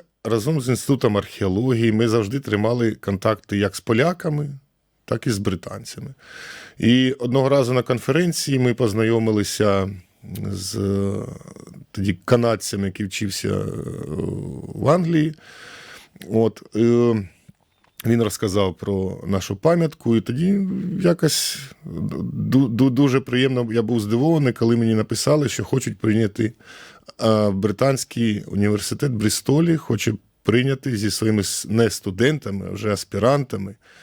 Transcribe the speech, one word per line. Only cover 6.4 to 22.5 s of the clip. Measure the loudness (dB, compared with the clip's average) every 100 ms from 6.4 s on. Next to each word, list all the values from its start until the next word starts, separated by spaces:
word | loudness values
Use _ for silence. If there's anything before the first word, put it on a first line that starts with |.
| -18 -18 -18 0
І | 4 4 4
одного | 0 0 2 4
разу | 4 4
на | 0
конференції | 0 -2 0 2 2 0 -2 2
ми | 2
познайомилися | 2 0 2 2 2 2 0 0 0 2 2 0 -6 -16 _ -14 -8 -8
з, | -8 -8 -4
е, | -2 0 -2 -4 -8 -12 -18 -20 -20 -20 -14
тоді | -4 -4 -4 2
канадцем, | 2 4 0 -2 -4 -4
який | -4 -8
вчився, | -6 -6 -4 -4
е, | -4 -4 -8 -10 -10 -8 -6 -6 -6 -8 -12 -12 -4
в | 0
Англії. | 2 2 0 0 -4 -18 -20 -20 -20 -20 -20 -20 _ -4
От, | 0 0 -2 -6 0
е, | 4 4 2 0 -4 -14 -20 _ _ _ _ -6 0
він | 2
розказав | 2 -2 -2 0 0 -2
про | -4 -2 -2 -6 -4
нашу | -4 -4 -2
пам'ятку, | 2 2 0 -2 0 0
і |
тоді | 0 -2 0 0 0 -4 -4 0
якось | 0 2 0 0 -4 -8 -14 -18 -12
ду-, | -8 -6 -4 -6 -4 2